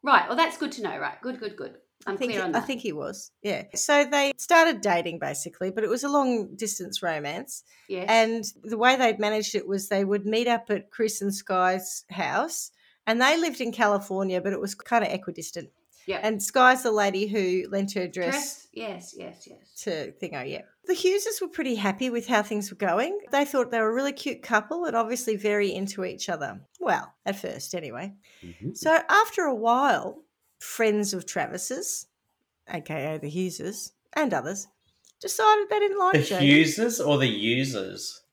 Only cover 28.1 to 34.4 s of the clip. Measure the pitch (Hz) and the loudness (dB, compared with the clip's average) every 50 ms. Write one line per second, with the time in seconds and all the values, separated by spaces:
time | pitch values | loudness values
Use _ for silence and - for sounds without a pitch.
28.1 | 196 _ _ _ _ _ - 87 85 _ 101 127 - - - 311 320 320 320 - | -12 _ _ _ _ _ -20 -20 -18 _ -10 -10 -8 -2 2 4 4 4 4 6
29.1 | - 403 440 427 - - 359 294 262 214 220 226 240 254 277 285 214 - - 190 | 4 4 4 4 2 0 0 0 0 0 2 4 4 4 6 4 4 2 0 -6
30.1 | - 311 _ _ _ _ _ _ _ _ - - - - 226 220 208 208 208 196 | -10 -12 _ _ _ _ _ _ _ _ -14 -12 -2 0 2 2 4 2 0 0
31.1 | 196 185 180 - - 185 143 - - 185 - - 254 - 208 - - - - _ | -4 -6 -8 -6 -4 -4 -4 -4 -4 -8 -6 -6 -6 -6 -6 -6 -6 -8 -10 _
32.1 | _ _ _ _ _ _ _ _ _ _ _ - - 170 147 - 151 156 135 151 | _ _ _ _ _ _ _ _ _ _ _ -10 -10 -10 -8 -6 -6 -4 -4 -4
33.1 | 156 156 151 147 151 180 185 185 - - - 180 214 - - - _ _ _ _ | -6 -6 -8 -6 -4 -2 -4 -4 -4 -6 -8 -8 -8 -8 -12 -14 _ _ _ _
34.1 | - 294 302 262 185 143 | -2 -2 0 0 0 -2